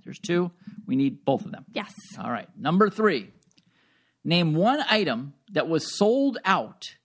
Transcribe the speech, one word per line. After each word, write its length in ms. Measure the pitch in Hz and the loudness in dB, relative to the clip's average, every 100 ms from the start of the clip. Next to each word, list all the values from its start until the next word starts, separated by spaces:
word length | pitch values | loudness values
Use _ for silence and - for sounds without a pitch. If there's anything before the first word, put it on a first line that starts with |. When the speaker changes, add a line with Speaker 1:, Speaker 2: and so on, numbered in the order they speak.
Speaker 1:
There's 160 | - - | -18 -12
two. 320 | - 175 175 - - - - | -2 0 0 -6 -18 -16 -4
We 120 | 131 | 0
need 260 | 139 - | 0 0
both 220 | - 127 - | 0 0 -2
of 80 | |
them. 100 | - - | -12 -10
Speaker 2:
Yes. 220 | - - - - - | -10 -10 -12 -16 -10
Speaker 1:
All 100 | 113 | -8
right. 200 | 113 - - | -8 -10 -6
Number 320 | 143 180 208 | 0 4 4
three. 400 | - 214 139 95 _ _ _ _ _ _ _ _ _ - | 4 2 0 -4 _ _ _ _ _ _ _ _ _ 0
Name 280 | 170 165 151 | 2 2 2
one 280 | 208 294 247 | 2 2 2
item 440 | 220 170 117 139 - _ | 0 2 -2 -6 -14 _
that 160 | 156 147 | -2 0
was 280 | 160 - - | 0 -2 0
sold 400 | 208 262 277 226 | 2 4 2 0
out 400 | 190 180 110 - - - | 0 0 0 -12 -18 -18